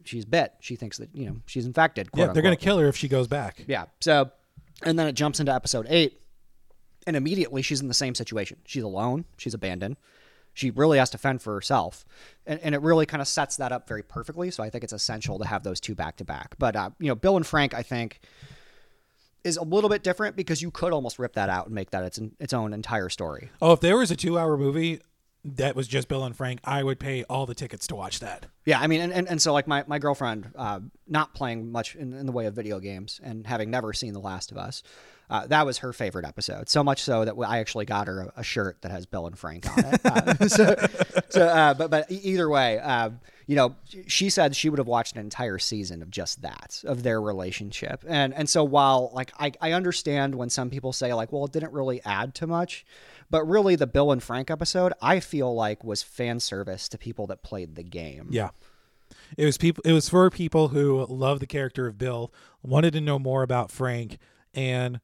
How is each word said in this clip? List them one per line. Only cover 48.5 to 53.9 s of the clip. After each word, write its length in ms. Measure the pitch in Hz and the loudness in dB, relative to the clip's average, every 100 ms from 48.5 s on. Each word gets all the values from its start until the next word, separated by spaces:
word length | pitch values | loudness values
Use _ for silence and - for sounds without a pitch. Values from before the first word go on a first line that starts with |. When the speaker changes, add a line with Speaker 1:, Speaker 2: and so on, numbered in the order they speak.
| 165 | 2
Speaker 1:
while, 460 | 147 143 139 131 123 | 4 6 6 6 2
like, 180 | 123 127 - | -4 -8 -4
I, 140 | 147 - | -4 -2
I 120 | 160 | 0
understand 640 | 175 180 - 151 143 139 | 0 0 -2 0 0 0
when 140 | 131 120 | -2 -4
some 220 | 135 123 | -2 -4
people 240 | 135 127 | -4 -6
say, 180 | 123 123 | -2 0
like, 180 | 117 113 | 0 -2
"Well, 140 | 143 | -4
it 80 | 143 | -2
didn't 200 | 156 - | -4 -4
really 260 | 143 131 127 - | -4 -2 -2 -2
add 280 | 196 139 - | -2 -2 -6
to 100 | 165 | -2
much," 400 | 170 180 - - - - - - | -2 -2 -6 -18 -20 -20 -20 0
but 160 | 156 156 | 0 4
really 300 | 208 196 170 | 4 6 4
the 100 | |
Bill 240 | 131 | 4